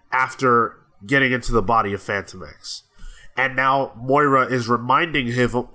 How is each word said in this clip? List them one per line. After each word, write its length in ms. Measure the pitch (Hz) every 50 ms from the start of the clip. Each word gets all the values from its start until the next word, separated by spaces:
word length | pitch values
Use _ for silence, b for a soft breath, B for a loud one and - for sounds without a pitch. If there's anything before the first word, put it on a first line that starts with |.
| _ -
after 680 | - 127 131 131 - - 135 127 120 117 113 104 - _ _ _ _ _ 101
getting 240 | 101 139 139 135 127
into 220 | 127 120 - - 120
the 100 | 113 95
body 300 | 101 117 113 107 101 101
of 100 | 95 -
Phantom 400 | - 104 98 92 - - 92 82
X? 400 | - - _ - - - - _ _ b b b b b b b b b
And 180 | - 131 131 131
now 380 | 131 135 135 135 139 131 - -
Moira 500 | 113 120 131 135 147 147 143 135 131 127
is 220 | 107 131 127 117 110
reminding 600 | 120 117 117 123 131 147 175 165 151 147 123 117
him, 400 | 120 127 123 117 110 123 - - -